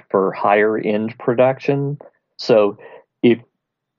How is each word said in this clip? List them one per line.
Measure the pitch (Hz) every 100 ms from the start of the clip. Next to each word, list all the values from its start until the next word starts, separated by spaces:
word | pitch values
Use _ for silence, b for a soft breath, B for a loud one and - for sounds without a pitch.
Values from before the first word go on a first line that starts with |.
| -
for | 101 95
higher | - 104 104 107 110
end | - 104 110 117
production. | - 117 127 131 - 139 139 147 B B _ -
So | - 113 101 101 B B B _
if | 120 117 - _ _ _ _